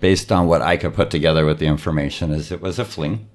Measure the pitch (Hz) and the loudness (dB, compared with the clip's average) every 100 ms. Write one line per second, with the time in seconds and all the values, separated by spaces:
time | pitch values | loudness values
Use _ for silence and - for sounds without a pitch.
0 | 95 95 - 92 85 82 65 85 82 80 | 2 2 2 2 4 4 2 0 0 -2
1 | - 80 80 80 78 78 78 73 - 78 | -2 0 2 4 2 2 2 0 0 -2
2 | 71 - 80 76 76 87 92 90 - - | -2 -4 -4 -4 -6 -8 -6 -6 -6 -6
3 | 78 110 - | -6 -6 -8